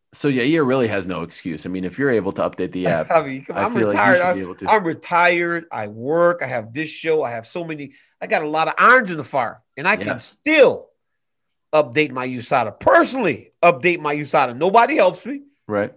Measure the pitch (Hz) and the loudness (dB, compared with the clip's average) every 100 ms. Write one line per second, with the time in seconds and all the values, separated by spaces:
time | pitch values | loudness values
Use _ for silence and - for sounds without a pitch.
0 | _ - 147 127 120 165 135 131 117 104 | _ -4 -2 0 2 2 2 2 2 0
1 | 92 87 82 - 95 78 90 92 92 90 | -4 -6 -8 -10 -10 -8 -8 -6 -6 -2
2 | 139 113 92 95 87 - 90 90 90 82 | 0 0 0 -2 -4 -2 -6 -4 -2 -2
3 | 80 170 143 131 - - - 233 214 202 | 2 0 0 -6 -8 -4 -2 0 0 2
4 | 202 180 180 185 185 185 185 214 170 156 | 4 4 2 -2 -6 -8 0 0 0 -6
5 | - 175 175 175 175 170 165 117 107 107 | -2 2 4 2 -2 -4 -8 -10 -10 -8
6 | 123 165 175 170 131 127 110 120 156 - | -4 2 2 2 -4 -8 -8 -8 -8 -6
7 | 160 156 131 117 113 180 165 156 139 - | -2 -2 -2 -6 -10 -10 -10 -10 -14 -20
8 | _ _ 185 196 151 156 160 - 196 254 | _ _ -4 -4 -2 -2 -2 4 6 6
9 | 208 165 135 139 113 - _ - 165 214 | 4 -6 -4 -4 -4 -6 _ -6 -2 -2
10 | 196 - - - - 311 220 113 - _ | -2 -6 -10 -8 0 6 6 4 -8 _
11 | _ _ _ _ _ _ _ 151 135 120 | _ _ _ _ _ _ _ 0 0 0
12 | 151 127 131 127 113 139 110 - - 330 | -2 -4 -6 -8 -2 0 0 -2 2 4
13 | 277 254 202 104 - _ 175 170 175 170 | 4 0 -4 -4 -10 _ 2 2 0 -2
14 | 151 147 147 156 131 120 175 214 240 302 | -4 -6 0 0 0 0 2 4 4 4
15 | 190 175 220 277 - _ - 104 104 | 2 0 -8 -12 -14 _ -4 -2 -2